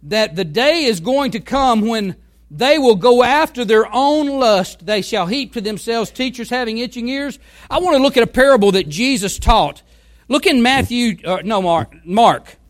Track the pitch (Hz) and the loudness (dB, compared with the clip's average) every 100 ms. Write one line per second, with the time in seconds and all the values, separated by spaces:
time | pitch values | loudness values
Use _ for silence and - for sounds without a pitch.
0 | 147 214 214 160 170 165 277 339 269 190 | -6 -2 -2 -4 -6 -2 0 2 0 -2
1 | 175 269 269 220 - 262 262 226 214 220 | -2 -2 -2 -6 -6 -2 2 2 0 -2
2 | 196 - _ _ _ 151 254 311 254 196 | -6 -10 _ _ _ -4 0 2 4 4
3 | 240 240 240 285 320 - 214 220 208 220 | 4 4 4 2 0 -4 0 2 2 0
4 | 285 302 285 269 240 196 185 - 170 214 | 0 0 0 0 2 2 0 -8 -6 -4
5 | - 214 175 269 240 240 208 208 - 233 | -2 -4 -2 -4 -6 -8 -8 -8 -6 -4
6 | 202 - 262 247 233 247 233 220 247 247 | -4 -6 -8 -8 -8 -6 -4 -6 -8 -8
7 | 233 269 285 - _ - - 302 359 285 | -8 -6 -8 -10 _ -20 -8 -4 2 2
8 | 269 254 226 247 269 262 202 190 156 151 | 2 2 0 2 4 4 4 0 -2 -4
9 | 254 247 190 - - 220 147 - _ _ | -2 -2 -4 -4 2 2 2 -4 _ _
10 | _ _ - 277 392 269 240 269 247 240 | _ _ -4 -2 0 2 2 2 -2 -2
11 | 240 180 160 180 175 214 180 165 143 - | -2 -4 -6 -6 -2 -2 0 -2 -2 -12
12 | 165 202 220 135 - - _ | -4 2 4 2 -4 -20 _